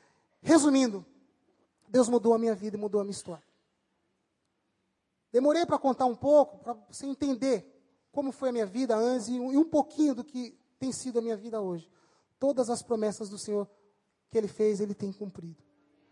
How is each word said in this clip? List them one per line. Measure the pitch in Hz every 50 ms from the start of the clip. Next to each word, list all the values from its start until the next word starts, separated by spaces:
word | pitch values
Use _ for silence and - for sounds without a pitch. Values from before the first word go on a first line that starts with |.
| _ _ _ _ _ _ _ _
Resumindo, | - - 320 320 269 294 269 269 262 233 196 190 170 _ _ _ _ _ _ _ _ _ _ _ _ _ _ _ _ _
Deus | 208 254 240 220
mudou | 240 233 202 233 233
a | 226
minha | 233 226 214
vida | 185 202 214 202 202
e |
mudou | 208 208 190 208
a | 196
minha | 202
história. | 190 - - 196 170 151 _ _ _ _ _ _ _ _ _ _ _ _ _ _ _ _ _ _ _ _ _ _ _ _ _ _ _ _ _ _ _ _ _ _ _ _ _ _
Demorei | - 240 269 294 311 330 339 -
pra | 302 277
contar | - 269 240 - 262
um | 247 226
pouco, | - - 277 302 294 285 294 - 180
pra | - 226 240 220 - _
você | - - -
entender | 277 262 - 294 277 262 214 262 269 247 190 - - _ _ _ _ _ _ _ _
como | - 277 277 269
foi | - - 269 262
a |
minha | 240 233 214
vida | 190 185 247 269 233 220
antes | 214 226 247 254 254 208 226
e | 247 247
um, | 247 262
e | 262 285
um | 330
pouquinho | 330 - 294 269 - - - 302 294 247
do | 226 240
que | - - 247 247 220 - _ _ _ _ -
tem | 262 262
sido | - - - 262 226 233
a |
minha | 226 233 220 196
vida | 208 233 220 220
hoje. | 202 185 175 165 - _ _ _ _ _ _ _ _ _ _ -
Todas | 262 277 277 247 240 226
as | 240 226
promessas | - - 233 220 214 214 196 - 220 190
do | 208 196
Senhor | - - 208 101 101 - _ _ _ _ _ _ _ _ _ _ _ _
que | - 226
Ele | 208 -
fez, | - - 214 214 208 185
Ele | 214 202 202
tem | - 208 196
cumprido. | 190 - 208 190 - - 170 165 160 _ _ _ _ _ _ _ _ _ _ _